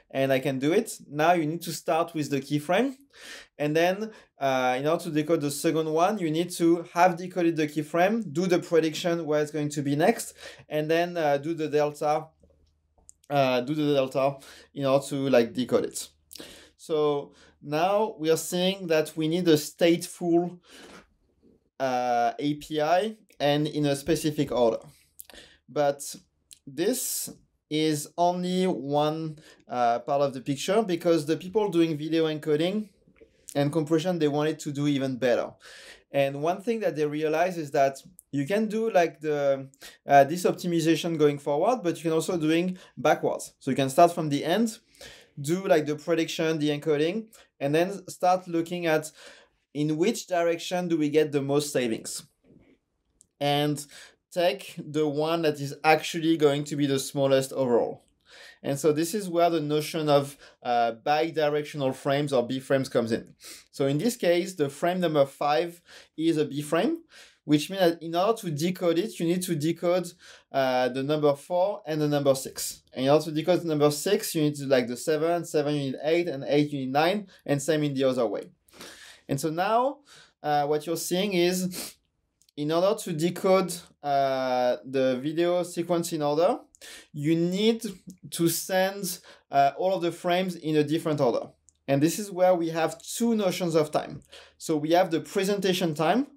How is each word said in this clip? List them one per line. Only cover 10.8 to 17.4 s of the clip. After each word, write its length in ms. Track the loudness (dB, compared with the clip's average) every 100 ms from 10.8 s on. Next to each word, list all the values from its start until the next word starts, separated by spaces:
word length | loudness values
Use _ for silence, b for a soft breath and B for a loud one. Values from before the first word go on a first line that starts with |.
| 0
then, 260 | 0 0 0
uh, 220 | 2 2
do 160 | 0
the 140 | -6 -2
delta, 640 | 0 0 -2 -2 -2 -4 _ _ _ _ _ _ _ _ _ -2
uh, 320 | 2 2 2
do 140 | 0 0
the 180 | 2
delta 440 | 2 0 0 -2 -2 B B B
in 120 | -4 2
order 200 | 2 2
to, 240 | -2 4
like, 240 | 4 4
decode 320 | 0 0 0 0
it. 240 | -6 -12 _ _ -20 B B B B
So 560 | -4 0 0 0 -6 b